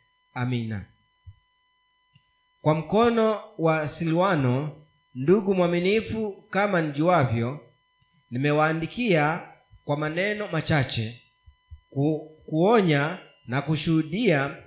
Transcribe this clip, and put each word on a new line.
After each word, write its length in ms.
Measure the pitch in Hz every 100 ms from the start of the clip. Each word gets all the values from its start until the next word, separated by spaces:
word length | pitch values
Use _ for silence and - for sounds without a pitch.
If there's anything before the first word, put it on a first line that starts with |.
| _ _ _
Amina. 520 | 131 123 123 113 107 90 _ _ _ - - _ _ _ _ _ _ _ _ _ _ _ _
Kwa 140 | 147 156
mkono 680 | 156 202 240 233 220 208 - -
wa 300 | 160 160 147
Silwano, 1000 | - 165 165 190 165 131 127 151 - - _ _ 123
ndugu 400 | 139 208 196 185
mwaminifu 760 | 175 175 180 220 - 214 214 190 -
kama 320 | 190 202 180
nijuavyo, 760 | 156 139 165 175 127 113 117 147 - _ _ _ _ _ _
nimewaandikia 1160 | 123 147 147 156 160 160 - 240 165 147 165 - - _ - -
kwa 120 | 147
maneno 500 | 151 160 202 208 208
machache, 760 | 165 151 156 127 - 110 120 _ _ - _ _ - _
ku-, 480 | - 151 - - - -
kuonya 720 | 156 185 233 185 147 151 185 - _ -
na 140 | 131
kushuhudia 960 | 143 151 165 160 151 180 240 147 139 160